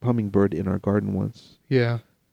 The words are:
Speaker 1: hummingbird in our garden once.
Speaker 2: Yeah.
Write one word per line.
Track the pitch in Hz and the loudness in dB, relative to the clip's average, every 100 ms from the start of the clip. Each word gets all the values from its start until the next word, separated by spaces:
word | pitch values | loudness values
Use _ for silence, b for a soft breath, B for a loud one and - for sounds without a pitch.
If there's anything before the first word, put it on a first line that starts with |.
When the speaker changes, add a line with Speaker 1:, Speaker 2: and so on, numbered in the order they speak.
Speaker 1:
hummingbird | 123 120 104 98 101 | -2 0 0 2 2
in | - 95 | 2 -2
our | 95 | -2
garden | 101 104 101 | 0 0 0
once. | 98 101 - - - - | -2 -4 -6 -18 -20 -2
Speaker 2:
Yeah. | 135 120 117 - _ _ | 0 0 -2 -8 _ _